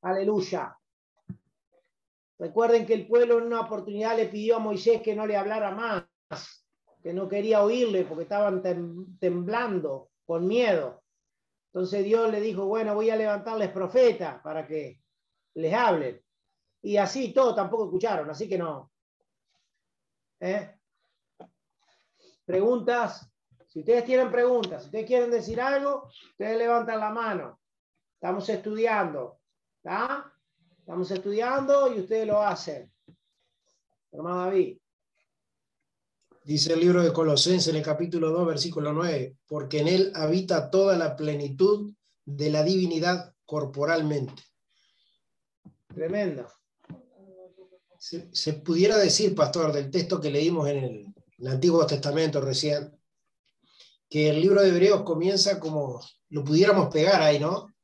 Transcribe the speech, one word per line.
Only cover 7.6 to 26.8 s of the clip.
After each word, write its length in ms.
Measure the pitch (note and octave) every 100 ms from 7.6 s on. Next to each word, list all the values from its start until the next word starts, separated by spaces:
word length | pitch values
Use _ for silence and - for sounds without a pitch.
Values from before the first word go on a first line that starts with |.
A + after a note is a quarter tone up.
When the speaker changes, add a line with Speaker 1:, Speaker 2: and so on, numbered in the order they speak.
Speaker 1:
oírle 420 | G3+ B3 A#3+ F#3
porque 200 | F3+ D#3+
estaban 360 | E3 G3+ G#3 F#3+
tem-, 540 | F#3 F3 F3 E3+ F#3 F#3
temblando 920 | F#3 F3 F3 A3 A#3+ F#3 D3+ C3+ - _ _
con 200 | E3 F3+
miedo. 580 | A3+ A#3+ F3+ C3+ - _ _ _ _ _ _ _
Entonces 320 | F3+ F#3 G3+
Dios 260 | G3+ A3+ A3+
le 80 | G#3
dijo, 260 | A3 F#3+ G3
"Bueno, 280 | A3 G#3+
voy 160 | G#3 A3
a 60 | A3
levantarles 540 | G#3+ G#3 G3+ A3 G3+
profetas 680 | F#3 F#3 A#3+ B3 G3 E3 C#3
para 240 | D3+ D#3+ D3+
que 340 | D#3 C3+ - _ _ _ _ _
les 180 | - D#3+
hablen". 480 | G#3 A#3+ E3+ C3+ A#2 _ _ _ _ _ _
Y 140 | G#3 G3+
así 360 | G3 C4+ B3
todos 220 | C4 B3+
tampoco 300 | G3+ F#3+ A3+
escucharon, 440 | G3+ F3+ A3+ F#3+ D3+
así 200 | D3 G#3+
que 100 | F#3
no. 320 | E3+ C#3+ - _ _ _ _ _ _ _ _ _ _ _ _ _ _ _
¿Eh? 360 | F3+ G3+ E3+ _ _ _ _ _ _ _ - _ _ _ _ _ _ _ _ _
¿Preguntas? 840 | - F3+ G#3 B3 A#3+ A#3+ A3 - - _ _ _ _
Si 60 | E3
ustedes 240 | D#3 A#3+
tienen 260 | A#3+ B3+ B3+
preguntas, 520 | B3 B3 B3 F#3 E3
si 40 | -
ustedes 180 | A3
quieren 280 | A3 B3 A#3+
decir 280 | A#3 F#3+ A3+
algo, 480 | B3+ C#4 C#4 C#4 - - -
ustedes 260 | _ G#3 A3+
levantan 440 | A#3 A#3+